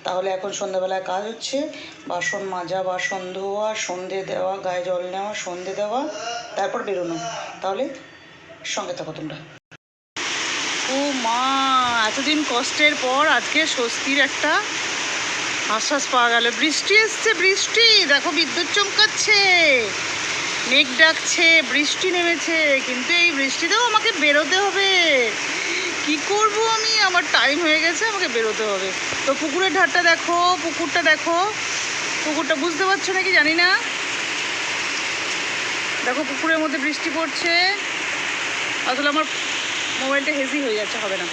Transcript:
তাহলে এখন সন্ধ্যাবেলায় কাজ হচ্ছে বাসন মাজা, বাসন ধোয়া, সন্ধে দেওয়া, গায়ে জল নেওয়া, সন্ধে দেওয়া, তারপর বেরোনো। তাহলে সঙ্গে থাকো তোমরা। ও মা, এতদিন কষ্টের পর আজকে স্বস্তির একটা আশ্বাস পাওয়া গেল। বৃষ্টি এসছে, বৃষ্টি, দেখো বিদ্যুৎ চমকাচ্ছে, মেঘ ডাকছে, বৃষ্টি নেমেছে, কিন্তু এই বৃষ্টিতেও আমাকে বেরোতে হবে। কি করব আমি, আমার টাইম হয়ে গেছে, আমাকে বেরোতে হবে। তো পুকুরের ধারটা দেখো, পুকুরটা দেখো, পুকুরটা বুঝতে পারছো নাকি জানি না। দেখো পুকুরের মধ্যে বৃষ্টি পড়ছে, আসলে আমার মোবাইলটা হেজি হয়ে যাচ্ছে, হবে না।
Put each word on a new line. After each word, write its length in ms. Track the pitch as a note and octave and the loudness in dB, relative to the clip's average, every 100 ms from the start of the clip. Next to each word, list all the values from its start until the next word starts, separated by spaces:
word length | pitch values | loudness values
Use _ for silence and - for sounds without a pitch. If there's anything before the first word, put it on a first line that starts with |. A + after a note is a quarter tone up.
তাহলে 260 | - F#3 F#3+ | -4 -4 -2
এখন 220 | F#3+ G3 | -4 -6
সন্ধ্যাবেলায় 520 | - G3+ F#3+ F#3 F#3+ | -6 -4 -4 -2 -4
কাজ 200 | F#3 F#3 | -4 -6
হচ্ছে 460 | G#3+ A#3 - C4+ D4+ - - - - | -6 -8 -6 -4 -4 -8 -16 -16 -8
বাসন 360 | F3 F3+ G3+ | -6 -4 -4
মাজা, 400 | G3 F#3 E3+ F#3+ | -6 -6 -4 -4
বাসন 500 | F#3 F#3 - G3 F#3 | -2 -2 -4 -4 -6
ধোয়া, 420 | F#3+ G3 G3+ G#3+ G#3+ | -6 -6 -2 -2 -4
সন্ধে 480 | - F3+ F#3 F#3+ | -6 -6 -6 -6
দেওয়া, 340 | F#3+ F3+ F#3 G3 | -4 -4 -2 -2
গায়ে 280 | F#3 F3+ F3+ | -4 -4 -2
জল 180 | F3+ F3+ | -4 -4
নেওয়া, 220 | F#3 G3+ | -6 -6
সন্ধে 400 | G#3 - F3 F#3 G3 | -6 -8 -8 -8 -4
দেওয়া, 320 | G#3 A#3 D4+ - A#3 A#3 - - | -2 -2 -4 -6 -8 -8 -8 -4
তারপর 280 | G3 A#3+ | -4 -4
বেরোনো। 340 | G#3 F#3 F3 E3 D#3 - - - | -4 -4 -4 -6 -6 -8 -10 -8
তাহলে 280 | F#3+ G3 C#4+ - - - - - - - - | -6 -4 -4 -6 -16 -20 -20 -20 -20 -14 -8
সঙ্গে 280 | - F#3 | -6 -6
থাকো 180 | F3 D#3 | -8 -10
তোমরা। 240 | D#3+ D#3 C3 - - _ - _ _ _ - - - - - - - - | -10 -10 -12 -16 -20 _ -20 _ _ _ -8 -4 -4 -4 -4 -4 -4 -2
ও 220 | C4+ C#4+ | 0 0
মা, 320 | C4+ A#3 A#3 C4 C4+ C4+ C4 B3 A#3 G#3+ | 0 0 0 2 2 4 4 4 2 2
এতদিন 360 | A3 C#4 D4+ D4 | 0 0 0 2
কষ্টের 460 | B3 C4 - D4+ D4 | 0 0 4 4 4
পর 260 | B3+ C4 D#4 | 0 2 4
আজকে 400 | B3+ G#3+ D4 D#4 | 4 2 0 2
স্বস্তির 520 | - A#3 - - C#4 | 0 -2 -2 0 2
একটা 420 | C4+ - D4+ F4 G#4+ D#4 - - - - - - - - - | 2 2 2 2 0 -6 -4 -4 -4 -4 -4 -4 -4 -4 -2
আশ্বাস 380 | G#3+ - D4 C4+ | 0 2 0 2
পাওয়া 180 | B3+ A#3+ | 4 6
গেল। 220 | A#3 A#3 | 4 2
বৃষ্টি 440 | A3 D4 C#4+ - G4+ | 2 0 0 4 6
এসছে, 380 | A4 - A4 | 4 2 0
বৃষ্টি, 720 | E4+ F#4 F#4+ - G#4+ A#4 G#4+ E4+ | 4 4 2 2 4 6 6 6
দেখো 260 | C#4 D#4 | 2 2
বিদ্যুৎ 360 | D#4 D#4 A#3+ D#4+ | 0 0 0 0
চমকাচ্ছে, 680 | G#4 G4+ - G#4+ - - G#4 G4 F4+ D#4+ C4 G#3+ F#3 - - - - - - - | 0 0 2 2 2 2 4 6 6 6 4 2 -4 -6 -4 -4 -4 -4 -4 0
মেঘ 200 | C4 C#4+ B3+ | 2 2 6
ডাকছে, 640 | D#4+ D#4+ - - E4+ E4 C4 | 4 4 -2 2 6 6 4
বৃষ্টি 400 | C4 D4 - F#4 | 0 0 0 0
নেমেছে, 680 | F4 E4+ E4+ - E4 D#4 C4+ B3+ | 0 0 0 0 2 2 2 0
কিন্তু 280 | B3 B3+ | -4 0
এই 180 | F4 E4+ | 4 4
বৃষ্টিতেও 540 | C#4 C4+ - E4 G#4 A#4+ | 2 -2 0 0 2 4
আমাকে 260 | G#4+ A4 | 2 0
বেরোতে 460 | F#4+ D4 D4 D4+ F#4 | 2 2 2 2 2
হবে। 720 | G4+ F#4 G4 F#4+ E4 C#4 A#3 G3 - D#4+ F#4 F4 F#4 D#4+ D4 | 2 2 2 4 4 2 2 -2 -4 -4 -4 -4 -4 -4 -2
কি 120 | D4+ - | -2 0
করব 380 | G4+ G#4+ G#4 A4+ | 2 2 2 0
আমি, 320 | A4+ A4 A4 | 0 0 2
আমার 240 | G4 F4+ D#4 | 2 2 2
টাইম 300 | D4+ A#3+ D4 | 2 2 2
হয়ে 180 | E4+ D#4 | 2 2
গেছে, 260 | D#4+ E4+ A4+ | 2 0 -2
আমাকে 220 | G4+ F4 | -2 -2
বেরোতে 360 | A#3 A3+ G#3 | 0 -2 -2
হবে। 280 | G#3+ G3 F#3+ F3+ - - - | -2 -2 -2 -4 -6 -4 -2
তো 80 | |
পুকুরের 400 | C4+ D4+ D4 F#4+ | -2 0 0 2
ধারটা 300 | F#4 E4+ - | 4 2 4
দেখো, 540 | E4+ E4 - E4+ F4 F4+ | 4 2 2 2 4 2
পুকুরটা 380 | E4 D4 E4 F4 | -2 -4 -2 0
দেখো, 500 | D#4+ D4+ - E4+ G4 G#4 - - - - - - D4+ | 2 2 2 0 0 -2 -6 -6 -6 -6 -4 -4 -2
পুকুরটা 300 | D4+ C#4 D#4 | -2 0 0
বুঝতে 300 | E4 D4+ F#4+ | 0 0 0
পারছো 280 | G4 - | 0 0
নাকি 180 | F#4+ F#4 | 0 2
জানি 220 | F4+ D4 | 4 4
না। 260 | D#4+ F4+ G#4 - - - - - - - - - - - - - - - - - - - - - - - | 4 2 2 -2 -6 -4 -4 -4 -4 -4 -4 -4 -4 -4 -4 -4 -4 -4 -4 -4 -4 -4 -4 -4 -2 -2
দেখো 180 | B3+ | -2
পুকুরের 360 | C#4 C4+ D#4+ D#4+ | -2 -2 0 2
মধ্যে 180 | D#4 D4 | 2 0
বৃষ্টি 320 | C#4+ D4 E4 D4+ | -2 -2 -4 -2
পড়ছে, 600 | D#4+ - F4 E4+ F#4 G4+ F#4 - - - - - - - - - - | -4 -2 0 2 2 0 -4 -4 -4 -4 -4 -4 -4 -4 -4 -4 -2
আসলে 220 | B3+ C#4+ | 0 2
আমার 140 | D4 D#4 - - - - - - - | 2 0 -2 -4 -4 -4 -4 -4 -4
মোবাইলটা 320 | C4 C#4 C#4 | 0 0 0
হেজি 300 | D4 C4 C#4+ | -2 0 0
হয়ে 140 | C4+ G#3+ | 0 -2
যাচ্ছে, 220 | G3+ A#3 | -2 -4
হবে 200 | G#3+ F#3+ | -4 -4
না। 80 | F3 | -4